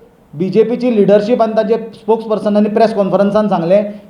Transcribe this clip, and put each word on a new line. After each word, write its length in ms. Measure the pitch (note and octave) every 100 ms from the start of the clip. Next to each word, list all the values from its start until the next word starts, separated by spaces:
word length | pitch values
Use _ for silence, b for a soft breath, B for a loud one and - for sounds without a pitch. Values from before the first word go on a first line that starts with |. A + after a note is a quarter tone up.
| _ _ _
बीजेपीची 640 | C#3+ F#3 G#3+ A3 A#3+ B3 G#3+
लिडरशीप 460 | F#3+ G3+ G3+ B3
आनी 160 | A3 A3
ताजे 200 | G#3 A3 A3
स्पोक्स 320 | - - A3+ A3
पर्सनांनी 440 | G3+ G#3 G#3 G#3
प्रेस 260 | G#3+ A3 G3+
कॉन्फरन्सान 520 | F#3 F#3+ G3+ G#3+ G#3
सांगलें 360 | F3+ E3 G3+ G#3 B